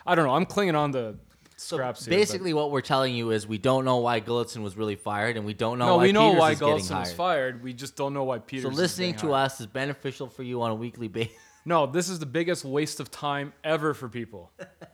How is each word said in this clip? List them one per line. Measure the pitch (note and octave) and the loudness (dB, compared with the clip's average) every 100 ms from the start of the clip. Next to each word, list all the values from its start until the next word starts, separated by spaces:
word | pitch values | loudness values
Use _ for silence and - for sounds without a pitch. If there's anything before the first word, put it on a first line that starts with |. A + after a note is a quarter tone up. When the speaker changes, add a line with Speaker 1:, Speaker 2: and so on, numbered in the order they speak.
| - | 2
Speaker 1:
I | E3+ | 4
don't | C#3+ | 4
know. | |
I'm | C#3+ F#3 | 4 2
clinging | G3+ F#3+ D3+ | 0 2 2
on | D3 | 2
to | C3 A2+ G2+ - _ _ - | -2 -6 -10 -18 _ _ -18
Speaker 2:
So | - D#3+ | -8 -4
Speaker 1:
scraps | B2+ A2+ B2 | -4 -6 0
here, | |
but | F#3 | 2
Speaker 2:
basically | G#3 G3 F#3 | 2 0 -2
what | D3+ D3 | 0 0
we're | C#3 | -2
telling | - C3+ C3 | 2 2 2
you | A#2+ A2+ | 0 0
is | A2 G#2 | 0 -2
we | G#2+ | 0
don't | C3 C3 | 2 2
know | C3 B2+ | 4 2
why | A#2+ A#2 | 2 0
Gulutzan | G#2 A#2+ A#2 A#2 | 0 -2 -2 -6
was | G#2 F#2+ | -8 -4
really | G#2+ G2+ | -4 -4
fired, | G#2+ G#2 A2+ A2+ | -4 -2 -2 -2
and | G#2 | -6
we | |
don't | G#2 A2+ B2 | -2 -2 2
know | B2 | 4
Speaker 1:
No, | F3 | 6
Speaker 2:
why | |
Speaker 1:
we | F#3+ | 6
know | G#3 A3 | 8 8
Speaker 2:
Peters | F3 | 8
Speaker 1:
why | D#3 | 6
Speaker 2:
is | D3+ | 4
getting | D3 D3+ | 2 2
Speaker 1:
Gulutzan | |
was | F#2+ | 0
Speaker 2:
hired. | F#2 F2+ E3 | -4 -4 -2
Speaker 1:
fired. | F3+ D#3 C3 B2 | 0 0 -2 -6
We | B2+ | -10
just | B2 C3+ - | -10 -10 -6
don't | C#3 | -4
know | C#3+ | -2
why | C3 A#2+ | -2 -4
Peters | - C3 | -6 -6
Speaker 2:
So | C3 | -4
Speaker 1:
is | C#3 | 0
Speaker 2:
listening | F3+ F3+ F3+ | -2 -2 -4
Speaker 1:
getting | - D#3 | -2 0
Speaker 2:
to | |
Speaker 1:
hired. | C3+ C3+ | 2 2
Speaker 2:
us | - | -2
is | A2 | -10
beneficial | C3 C#3 C#3 C#3 - B2+ | -6 -6 -6 -8 -8 -12
for | - | -10
you | B2+ B2 | -6 -2
on | A#2 | -2
a | |
weekly | A2 A#2+ A#2+ A2+ | -2 -8 -8 -8
<laughs> | A2 | -4
basis. | A2+ - - _ | -6 -8 -20 _
Speaker 1:
No, | D#3+ E3+ C3+ | 0 2 2
this | E3 F3+ | 0 -2
is | F3 | -6
the | D3 | -4
biggest | D#3+ E3+ E3+ | -2 -2 -2
waste | C#3 C#3+ D3+ - | -2 -2 -2 -6
of | C3+ | -12
time | - D3 C#3+ C#3+ - | -6 -4 -4 -6 -8
ever | D#3 D#3+ D#3 | -2 0 -2
for | C#3 B2+ | -4 -8
people. | A#2+ A2+ F#2+ F2 - | -10 -12 -14 -20 -20
Speaker 2:
<laughs> | F3+ _ - | -20 _ -20